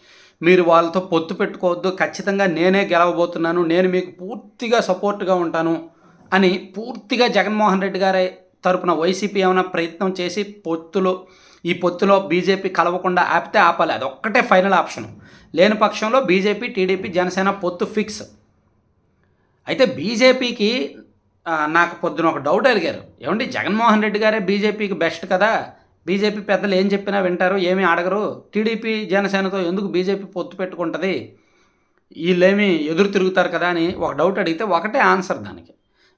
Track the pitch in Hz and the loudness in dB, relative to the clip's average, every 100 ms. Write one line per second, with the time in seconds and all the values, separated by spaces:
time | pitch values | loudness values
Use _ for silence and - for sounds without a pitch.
0 | _ - - - 165 180 170 165 170 185 | _ -20 -20 -2 4 4 6 4 4 0
1 | 185 165 165 185 202 - 180 170 185 185 | 0 -2 -2 -4 -4 -2 -2 0 -2 -2
2 | 156 - 202 196 196 160 180 196 190 170 | -4 -4 -4 0 0 2 2 2 2 2
3 | 175 165 175 175 165 175 165 170 185 180 | 2 2 -2 -2 -2 0 0 2 2 0
4 | 180 - 185 226 - - 233 233 202 185 | -4 -10 -14 -14 -16 -8 0 0 0 0
5 | 202 202 185 185 170 165 165 160 165 _ | -2 -2 0 0 0 -2 -2 -2 -6 _
6 | _ _ - 185 190 190 - 196 233 240 | _ _ -2 2 2 0 -6 -14 -12 -12
7 | - 233 240 190 190 214 214 190 196 180 | -4 0 2 2 0 2 2 2 0 0
8 | 190 190 185 - _ _ 185 180 185 156 | 0 2 0 -4 _ _ -2 0 0 0
9 | 170 190 202 202 185 185 180 165 165 - | 0 0 -2 0 2 2 0 -2 -4 -4
10 | 190 185 180 175 202 - 165 165 165 196 | -4 -2 -4 -4 -6 -8 -6 -6 -4 -2
11 | 185 180 - - - _ 170 175 180 170 | 0 -2 -8 -20 -20 _ -4 0 0 0
12 | 202 196 196 175 175 190 190 185 170 180 | 4 4 2 -2 0 -2 -2 0 0 0
13 | 185 180 170 165 - 214 175 185 160 117 | 0 0 2 0 0 2 4 4 0 0
14 | 135 - 220 226 214 190 190 185 156 - | -4 -6 -2 0 4 4 4 2 0 -6
15 | 107 - - - - 151 202 208 208 - | -14 -16 -20 -20 -6 4 4 4 0 0
16 | 220 262 269 190 202 208 240 247 185 190 | 0 0 2 2 2 -2 -4 -2 0 -2
17 | 208 175 180 185 190 190 175 175 196 - | -2 -2 -2 0 -2 -2 -4 -4 -4 -2
18 | 202 - - _ _ _ _ _ _ _ | -4 -6 -14 _ _ _ _ _ _ _
19 | _ _ _ _ _ _ - 156 247 - | _ _ _ _ _ _ -6 0 0 0
20 | 202 226 254 254 247 220 208 240 143 - | -4 4 4 4 0 0 0 0 -4 -10
21 | - _ _ _ - 160 151 160 170 - | -20 _ _ _ -6 -2 0 2 2 0
22 | 170 151 165 143 135 190 214 220 156 - | -6 0 0 0 0 2 2 2 -2 -6
23 | - - 120 208 262 110 123 214 233 214 | -12 -10 -4 -4 -4 -4 -2 2 4 4
24 | 214 208 214 214 185 202 208 208 202 180 | 2 0 0 0 0 0 0 -2 -4 -2
25 | 165 - 190 185 208 196 120 - _ _ | -4 -4 -2 0 2 0 -4 -14 _ _
26 | - 190 208 208 196 190 202 185 196 196 | -4 0 0 -2 -2 0 2 2 2 0
27 | 202 202 185 175 185 196 175 185 185 165 | -2 -2 0 0 0 2 0 2 2 2
28 | 180 202 190 123 - 202 220 220 226 220 | 0 -2 -4 -6 -6 -2 -2 -2 -4 -4
29 | 202 196 196 196 190 196 170 185 202 170 | -2 0 0 -2 -2 -2 -2 -2 -2 -2
30 | 185 196 196 180 170 - 185 170 170 151 | -2 -4 -6 -10 -10 -8 -8 -6 -6 -4
31 | 185 151 104 - _ _ _ _ _ _ | -4 -4 -8 -20 _ _ _ _ _ _
32 | _ - 165 180 180 202 208 165 147 165 | _ -6 0 4 4 4 2 2 0 0
33 | 196 202 185 185 165 165 175 175 165 - | 2 2 0 2 0 0 -2 0 -2 -2
34 | 165 139 175 196 170 165 220 170 208 147 | -4 0 0 0 -2 -2 0 0 0 2
35 | 185 190 185 151 101 85 - _ _ _ | 2 2 -2 -8 -10 -16 -20 _ _ _
36 | _ | _